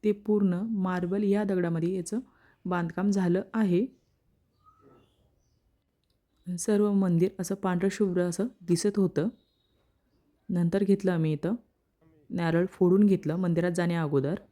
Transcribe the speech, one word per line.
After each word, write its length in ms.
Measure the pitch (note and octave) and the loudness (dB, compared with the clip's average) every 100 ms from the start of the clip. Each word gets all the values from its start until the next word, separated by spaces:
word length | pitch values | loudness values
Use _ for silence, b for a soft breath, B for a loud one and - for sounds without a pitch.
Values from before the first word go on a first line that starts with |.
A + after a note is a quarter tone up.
ते 80 | G#3+ | -2
पूर्ण 420 | G#3 G#3 G#3 G3 | -2 0 2 2
मार्बल 680 | F3 A3+ G#3+ F#3 F3+ F3 G3 | 0 -4 -2 -2 -2 -2 -2
या 220 | G#3 G3+ | 0 0
दगडामध्ये 500 | G#3 F#3 E3+ E3 E3+ | 0 -2 -2 -2 -2
याचं 260 | F#3+ E3+ A3 C4 b b b | -4 -6 -8 -10 b b b
बांधकाम 460 | F3+ F3+ E3+ E3+ G3+ | -6 -4 -4 -2 0
झालं 320 | G3 F3 F3+ - | 2 2 0 0
आहे. 320 | A3+ G#3 F3 C4 _ _ _ _ _ _ _ C6+ C6+ - - _ _ _ _ _ _ _ _ _ _ _ _ _ _ - F3+ | -2 2 2 0 _ _ _ _ _ _ _ _ _ -20 -20 _ _ _ _ _ _ _ _ _ _ _ _ _ _ -10 -8
सर्व 340 | - G#3 G#3 | 0 2 4
मंदिर 380 | G3 F#3+ E3+ F#3 - | 2 2 2 2 -2
असं 160 | F3 | -8
पांढरं 340 | G3 F#3+ F3+ F#3+ | -4 -2 0 -2
शुभ्र 340 | G3 G3+ F3+ | 0 0 0
असं 240 | F3 E3+ A#3 _ | -2 -2 -6 _
दिसत 360 | F3 E3+ G#3 G#3 | -2 0 0 0
होतं. 320 | F#3 D3 F#3 - _ _ _ _ _ _ _ _ _ _ - | 0 0 -4 -6 _ _ _ _ _ _ _ _ _ _ -6
नंतर 360 | F3 E3+ G3 | -2 0 0
घेतलं 280 | G3 G3 F#3+ | 2 2 2
आम्ही 200 | F3 D#3 | 0 0
इथं 220 | D3+ E3+ A#3 _ _ _ _ _ _ _ | -2 -4 -6 _ _ _ _ _ _ _
नारळ 360 | F3+ E3+ E3 F3+ | -4 0 0 -2
फोडून 400 | - F3+ F#3+ G#3 | 2 4 6 4
घेतलं 300 | F#3 D3 F3 | 4 0 -2
मंदिरात 360 | F3+ E3+ F3+ | 0 0 0
जाण्या 300 | F3 F3 E3+ | 0 -2 0
अगोदर. 320 | D#3 C#3+ C3+ F#3 - | 0 0 0 -6 -10